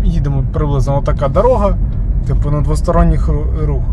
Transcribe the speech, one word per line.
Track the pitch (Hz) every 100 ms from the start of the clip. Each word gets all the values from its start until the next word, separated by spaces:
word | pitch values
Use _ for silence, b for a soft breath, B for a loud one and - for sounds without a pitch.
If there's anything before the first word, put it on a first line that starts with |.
їдемо, | - 165 147 139 131
приблизно | 160 151 139 127 113
отака | 113 143 139
дорога, | 139 233 240 208 175 - - - - -
типу, | 143 -
на | 147
двосторонніх | 143 151 - 170 170 160 -
ру-, | 151 104 - 147
рух. | 143 -